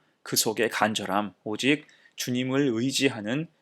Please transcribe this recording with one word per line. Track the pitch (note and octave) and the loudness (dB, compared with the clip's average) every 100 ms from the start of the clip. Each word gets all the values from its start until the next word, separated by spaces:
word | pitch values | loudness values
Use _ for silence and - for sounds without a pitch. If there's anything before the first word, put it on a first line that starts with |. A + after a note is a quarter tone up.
| _ _ | _ _
그 | - C3 | -2 0
속에 | A#2 G#2+ A2+ | 2 2 2
간절함, | - G#2+ G#2+ F#2+ G2 G#2 - | 2 0 0 -2 -2 -2 -6
오직 | G#2+ G#2 B2+ D3+ - - _ - | -8 -2 2 0 -2 -20 _ -10
주님을 | - B2 B2+ C3+ C#3+ | -4 -2 0 0 2
의지하는 | A2+ C3 C3+ C3+ A#2 G#2 C#3 E3 _ | 0 0 2 0 0 -4 -4 -4 _